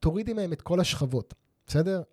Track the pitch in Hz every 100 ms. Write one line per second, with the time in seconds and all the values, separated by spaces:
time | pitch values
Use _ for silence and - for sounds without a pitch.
0 | 160 180 220 220 185 151 - 180 180 -
1 | 135 127 - - _ _ - 147 175 190
2 | -